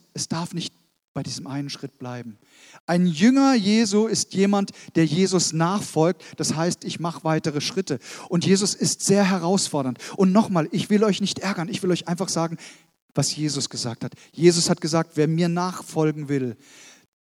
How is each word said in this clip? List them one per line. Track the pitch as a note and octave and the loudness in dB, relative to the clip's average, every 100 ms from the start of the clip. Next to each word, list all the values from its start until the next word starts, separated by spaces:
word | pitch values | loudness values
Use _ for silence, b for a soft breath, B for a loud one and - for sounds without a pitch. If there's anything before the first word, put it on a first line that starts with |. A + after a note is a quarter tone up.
| _ | _
es | - - | -12 -8
darf | E3 E3+ | -6 -6
nicht | E3+ - - _ _ _ | -8 -10 -14 _ _ _
bei | C#3+ | -10
diesem | B2+ B2 D3+ | -8 -10 -8
einen | C#3 C#3+ | -8 -8
Schritt | - C#3 _ | -10 -14 _
bleiben. | B2 B2 A#2 G2+ b b b b - | -12 -12 -14 -18 b b b b -2
Ein | F3+ F3+ | 2 2
Jünger | D3+ A3+ C4+ C4+ | 4 4 6 4
Jesu | B3+ G3 A3 A3+ G#3 A3+ | 4 4 2 4 2 2
ist | G3+ - | 0 -2
jemand, | F#3 G3 G3+ G3 B B | 0 2 2 0 B B
der | - | 0
Jesus | D#3+ D#3 F#3+ F3+ - | 2 2 2 2 0
nachfolgt. | D#3+ E3 G3+ C#3 D#3 D#3+ F#3 B - | 0 0 0 -2 2 2 0 B -6
Das | D3+ | -4
heißt, | D3 F3 - | -2 -2 -4
ich | F#3+ - | -8 -6
mache | E3+ - | -8 -4
weitere | D#3+ D#3+ D#3+ D3 | -2 0 0 -4
Schritte. | - F#3+ F#3+ F3+ B B B | -4 -6 -4 -8 B B B
Und | F3 E3+ | -2 4
Jesus | F#3+ G3+ | 4 2
ist | - - - | -2 -2 -2
sehr | - G3+ F#3+ | 2 4 4
herausfordernd. | F#3+ E3 F#3+ - D3 C3 A#2 B B | 2 0 0 0 -2 -4 -6 B B
Und | F#3+ | 4
nochmal, | G3 - F3 D3+ | 4 4 0 0
ich | F3+ - | -2 2
will | G#3 | 2
euch | G#3+ F#3+ | 2 0
nicht | G3 - | -4 -4
ärgern. | F#3+ F#3 E3 | -6 -4 -6
Ich | - | -4
will | F#3 | -2
euch | E3+ - | -2 -2
einfach | F3 F#3 | -4 -4
sagen, | E3 E3 E3 B B B _ _ | -2 -4 -6 B B B _ _
was | - C#3 | -2 -2
Jesus | D3 D3+ C#3+ - | -2 -4 -4 -6
gesagt | - A#2+ A#2+ | -6 -8 -8
hat. | B2+ - b | -10 -12 b
Jesus | - E3+ E3+ - | 4 6 6 0
hat | E3 | 0
gesagt, | E3 E3 D#3+ D3+ | 0 0 0 0
wer | D3+ | 0
mir | D#3+ F3 | 2 0
nachfolgen | F3 F3+ F3 - D#3+ D#3 D3+ C#3 | 0 -4 -8 -8 -2 -2 -2 -4
will, | C#3+ B2+ A2 b b b b b _ | -4 -4 -8 b b b b b _